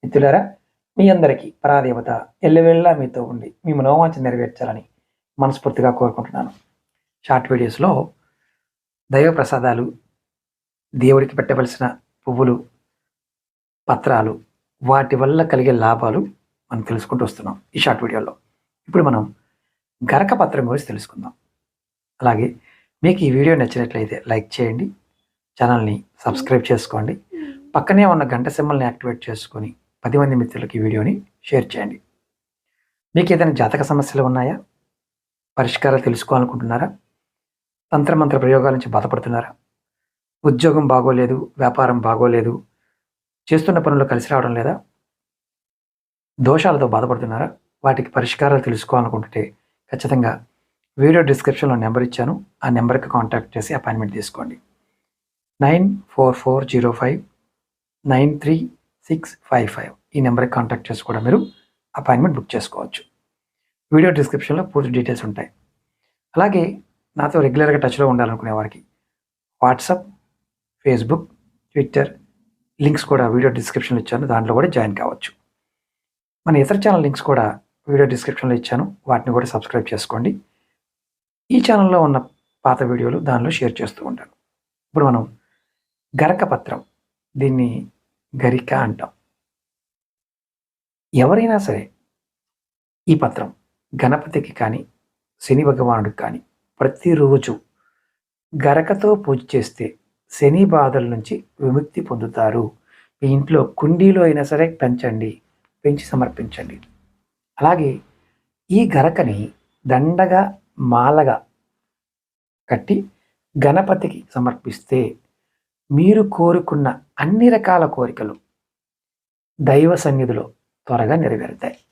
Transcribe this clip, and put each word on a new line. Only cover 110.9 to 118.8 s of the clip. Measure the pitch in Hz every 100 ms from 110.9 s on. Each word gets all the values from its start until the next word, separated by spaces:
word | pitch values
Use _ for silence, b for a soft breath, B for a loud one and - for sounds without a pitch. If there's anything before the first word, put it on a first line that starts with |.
మాలగా | 120 123 151 143 110 _ _ _ _ _ _ _ _ _ _ _ _ _
కట్టి | 117 - 202 196 _ _ _ _ -
గణపతికి | 143 143 190 190 - - -
సమర్పిస్తే | - 123 123 131 - _ 131 117 - _ _ _ _ _ _ _ 143
మీరు | 180 214 202 185
కోరుకున్న | 170 175 170 147 135 123 _ -
అన్ని | 147 208 240
రకాల | 233 - 180 156 -
కోరికలు | 120 - 110 - _ _ _ _